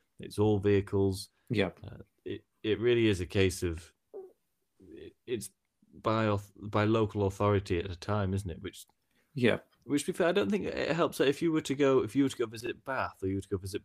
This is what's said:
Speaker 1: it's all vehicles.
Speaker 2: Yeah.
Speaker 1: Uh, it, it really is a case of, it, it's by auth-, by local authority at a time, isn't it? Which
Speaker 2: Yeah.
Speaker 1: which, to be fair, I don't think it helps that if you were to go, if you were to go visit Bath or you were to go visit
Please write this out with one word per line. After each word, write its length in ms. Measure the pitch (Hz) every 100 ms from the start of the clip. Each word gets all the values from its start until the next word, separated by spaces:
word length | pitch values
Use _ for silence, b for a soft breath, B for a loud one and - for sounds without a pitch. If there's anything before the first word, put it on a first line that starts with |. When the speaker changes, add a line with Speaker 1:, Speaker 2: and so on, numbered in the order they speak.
| _ -
Speaker 1:
it's 180 | - -
all 220 | 107 104
vehicles. 680 | 101 101 98 101 98 95 - _ -
Speaker 2:
Yeah. 220 | 110 92 -
Speaker 1:
Uh, 200 | - - - _ -
it, 180 | 101 - _
it 180 | 107 98
really 280 | 117 120 110
is 120 | 95
a 40 | 90
case 380 | 104 95 87
of, 280 | 90 82 - _ _ - - _ _ _ _ _
it, 340 | 95 - 82 - -
it's 240 | 117 98 - _ _ _
by 340 | - - 110 110
auth-, 260 | 104 101 - 107
by 140 | 107 107
local 400 | 113 107 104 98
authority 540 | - 104 101 98 87
at 100 | -
a 60 | 87
time, 380 | - 104 95
isn't 160 | 98 98
it? 100 | 78
Which 240 | 90 - - _ _ _ _
Speaker 2:
Yeah. 260 | - 120 98 - _ -
Speaker 1:
which, 200 | 143 165
to 80 |
be 40 | 175
fair, 100 | 170
I 40 |
don't 180 | 180 202
think 160 | 202 -
it 260 | - - 160
helps 220 | 160 -
that 100 | 135
if 140 | 135
you 100 | 170
were 100 | 156
to 140 | - 139
go, 240 | 139 131
if 120 | 110 135
you 80 |
were 60 | 139
to 80 | -
go 80 | 117
visit 400 | 113 117 - -
Bath 320 | 131 90 -
or 60 | 95
you 80 | 98
were 60 |
to 80 | -
go 80 | 98
visit 240 | 95 98